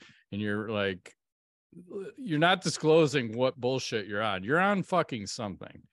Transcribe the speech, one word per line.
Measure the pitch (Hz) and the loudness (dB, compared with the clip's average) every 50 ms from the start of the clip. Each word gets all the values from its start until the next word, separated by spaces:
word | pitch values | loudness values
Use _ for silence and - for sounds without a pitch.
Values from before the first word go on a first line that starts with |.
| - - - _ _ _ | -14 -20 -20 _ _ _
and | - 101 | -8 -6
you're, | 107 104 104 104 107 107 | -4 -2 -4 -4 -4 -4
like, | 110 104 101 98 95 90 - - - _ _ _ _ _ _ _ _ _ _ _ - - 180 180 - 202 196 - - | -2 -2 0 -2 -2 -4 -10 -18 -20 _ _ _ _ _ _ _ _ _ _ _ -20 -20 -18 -14 -12 -12 -10 -12 -12
you're | - 262 233 156 147 | -12 -6 -2 2 4
not | 156 175 190 185 - | 4 4 4 4 0
disclosing | 175 - - - 151 156 165 160 143 120 147 120 113 107 | -2 -2 0 4 6 6 6 6 6 4 0 -2 -2 -2
what | 117 127 131 - - | 0 0 0 0 0
bullshit | 120 123 131 127 - - - 113 101 | -2 -2 0 -2 -2 -4 -4 -4 -4
you're | 98 104 101 110 | -4 -4 -2 -2
on. | 110 98 92 92 | -2 -2 -2 -2
You're | 104 143 170 | 0 2 2
on | 185 202 208 190 170 | 2 2 2 0 -2
fucking | - 190 175 156 - 143 113 98 | 0 0 0 0 0 -4 -8 -8
something. | 92 - - 117 101 87 76 - - - - - _ | -8 -8 -6 -6 -8 -8 -10 -12 -16 -16 -18 -20 _